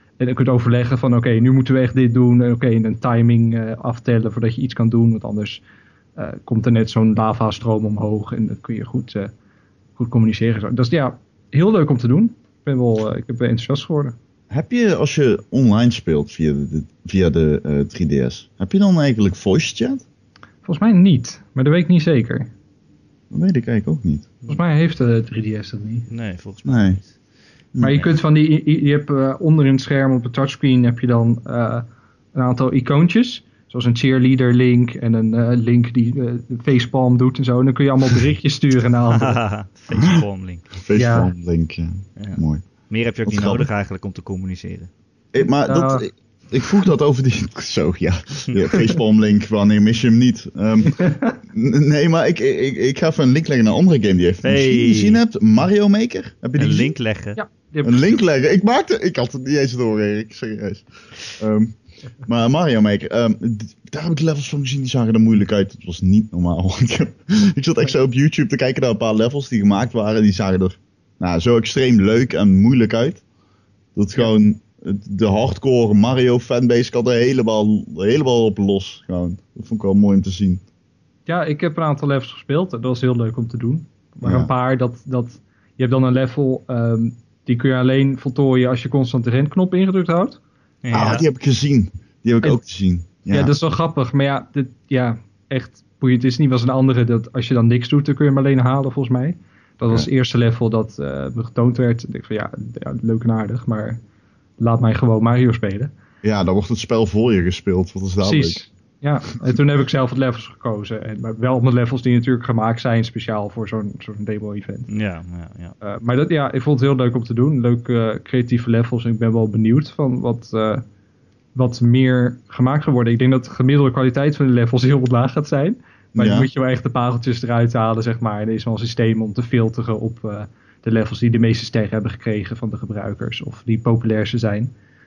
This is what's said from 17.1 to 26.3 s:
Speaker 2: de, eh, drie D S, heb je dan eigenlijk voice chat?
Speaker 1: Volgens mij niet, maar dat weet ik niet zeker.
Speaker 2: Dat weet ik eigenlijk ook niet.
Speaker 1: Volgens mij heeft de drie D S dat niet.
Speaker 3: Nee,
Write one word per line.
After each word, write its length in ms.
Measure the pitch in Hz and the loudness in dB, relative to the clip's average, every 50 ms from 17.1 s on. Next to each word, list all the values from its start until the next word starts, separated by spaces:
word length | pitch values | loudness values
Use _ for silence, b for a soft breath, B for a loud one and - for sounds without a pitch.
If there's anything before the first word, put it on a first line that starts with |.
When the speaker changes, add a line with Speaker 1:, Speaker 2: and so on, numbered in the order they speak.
| - 95 92 82 | 0 2 2 2
Speaker 2:
de, 300 | 73 82 80 76 73 - - | 2 2 2 2 0 0 -2
eh, 160 | 73 73 71 | -2 -2 -2
drie 280 | 71 - - - 87 69 71 67 62 | -2 -4 -4 -4 -2 0 0 0 -2
D 40 | 62 - | -2 -4
S, 160 | - - _ _ | -10 -16 _ _
heb 140 | - 95 95 | -10 -6 -2
je 80 | - 196 | 2 2
dan 200 | 202 196 180 165 | 4 4 4 4
eigenlijk 360 | 143 139 120 110 104 95 98 | 2 2 2 2 2 0 0
voice 400 | - - 101 95 165 - - - | 0 0 2 2 2 0 -2 -4
chat? 320 | - 226 254 277 254 - _ _ _ _ _ _ _ b b b b | -4 -4 -4 -4 -6 -8 _ _ _ _ _ _ _ b b b b
Speaker 1:
Volgens 180 | b - 165 - 208 233 | b -6 -2 0 2 4
mij 100 | 208 175 | 6 6
niet, 400 | 185 196 151 - - - - - - _ | 6 6 6 4 0 -4 -14 -20 -16 _
maar 120 | - 131 131 | -4 0 2
dat 100 | 147 156 | 2 2
weet 80 | 180 170 | 2 4
ik 40 | 175 | 4
niet 120 | 180 165 | 4 4
zeker. 460 | 151 170 156 120 110 - - - - - - - _ _ _ _ _ _ _ _ _ _ _ _ _ - | 4 4 2 2 2 0 -4 -6 -6 -8 -14 -20 _ _ _ _ _ _ _ _ _ _ _ _ _ -8
Speaker 2:
Dat 100 | - 151 | -4 -2
weet 160 | 175 196 170 | 0 0 0
ik 120 | 127 113 | 0 0
eigenlijk 300 | 123 117 104 - - 80 | -2 -2 -2 -2 -2 -4
ook 60 | - - | -2 -2
niet. 240 | 85 73 71 - _ _ | -2 -2 -2 -6 _ _
Speaker 1:
Volgens 200 | _ - - 151 - | _ -10 -6 -4 -2
mij 160 | 175 170 151 | 0 2 2
heeft 200 | 151 170 165 160 | 2 2 0 0
de 260 | - 127 120 117 113 110 | 0 0 2 2 0 0
drie 340 | - - 113 107 110 107 101 | -2 -6 -6 -6 -6 -6 -8
D 60 | 95 | -8
S 40 | - | -10
dat 100 | - 101 104 | -12 -10 -10
niet. 280 | 107 117 120 117 - | -8 -8 -8 -8 -8
Speaker 3:
Nee, 220 | 113 117 113 101 | -10 -10 -8 -8